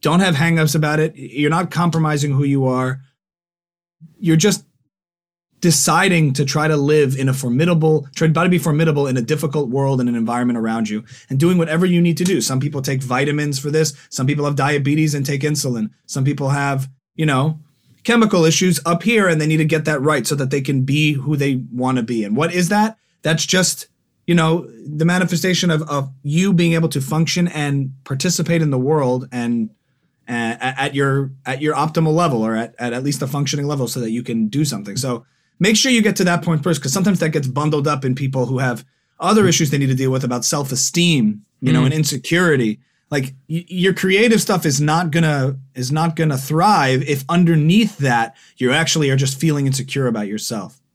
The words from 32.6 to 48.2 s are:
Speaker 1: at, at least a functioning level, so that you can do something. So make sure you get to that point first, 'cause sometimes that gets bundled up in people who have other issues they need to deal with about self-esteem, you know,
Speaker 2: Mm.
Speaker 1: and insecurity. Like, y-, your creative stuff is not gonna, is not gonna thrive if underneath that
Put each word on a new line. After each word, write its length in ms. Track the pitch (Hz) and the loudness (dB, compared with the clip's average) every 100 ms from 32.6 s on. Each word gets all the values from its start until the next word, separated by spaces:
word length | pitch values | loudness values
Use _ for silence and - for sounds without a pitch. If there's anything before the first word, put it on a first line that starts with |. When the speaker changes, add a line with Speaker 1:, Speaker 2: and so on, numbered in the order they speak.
| 117 - | -4 -6
Speaker 1:
at, 140 | 123 | -6
at 100 | 120 | -4
least 200 | 135 139 | -4 -4
a 40 | 135 | -4
functioning 400 | 143 139 147 143 | -4 -2 -2 -4
level, 220 | 147 120 | -2 -4
so 100 | 135 | -4
that 100 | 113 | -4
you 120 | 117 | -4
can 260 | 120 113 110 | -4 -2 -2
do 140 | 139 151 | 0 -2
something. 320 | 113 101 101 | -4 -8 -6
So 260 | 131 123 _ _ _ _ | -4 -6 _ _ _ _
make 160 | 196 214 | 2 2
sure 160 | 269 | 4
you 100 | 240 | 4
get 140 | 214 - | 2 2
to 80 | |
that 180 | 190 170 | 2 0
point 200 | - 156 | 0 -2
first, 180 | 180 160 | 0 -2
'cause 100 | 139 | -2
sometimes 280 | 196 190 185 | 0 2 2
that 100 | 160 | 0
gets 160 | 156 131 | -2 -2
bundled 400 | 131 151 151 143 | -2 0 0 0
up 180 | 147 | -2
in 100 | 135 | -2
people 300 | 127 139 135 120 | -2 -2 -2 -2
who 120 | 127 | -2
have 260 | 131 113 - _ _ _ | -2 -4 -10 _ _ _
other 260 | 170 208 190 | 2 4 4
issues 240 | 165 151 | 2 0
they 80 | 147 | 0
need 80 | 139 | 0
to 80 | |
deal 160 | 127 131 | 0 0
with 140 | 131 | 0
about 200 | 123 123 | -2 -4
self-esteem, 1000 | - 151 139 127 - 165 175 151 107 104 - _ | -2 -4 -4 -4 -2 2 2 4 2 -2 -12 _
you 120 | 123 | 0
know, 100 | 156 | 2
Speaker 2:
Mm. 40 | 147 | 2
Speaker 1:
and 80 | |
insecurity. 840 | 156 151 139 - 170 180 143 113 107 _ _ _ | 2 -2 -4 -2 0 2 2 0 -4 _ _ _
Like, 240 | 143 135 - _ | -4 -4 -10 _
y-, 160 | 160 175 | -8 -6
your 240 | 180 185 | -2 0
creative 460 | 190 190 190 233 220 | 0 0 4 4 4
stuff 260 | - 190 156 | 2 0 0
is 140 | 135 | 0
not 320 | 151 160 175 | 2 2 0
gonna, 440 | 156 160 143 131 135 - - | 2 2 2 -2 -4 -12 -10
is 160 | 123 | -4
not 240 | 151 165 160 | 0 0 0
gonna 200 | 160 131 | 0 -2
thrive 640 | - 156 196 196 135 131 | -2 2 4 4 4 0
if 200 | 131 143 135 | 0 -4 0
underneath 680 | 170 175 165 151 202 214 - | 2 4 4 4 4 2 0
that 360 | 139 120 | 0 2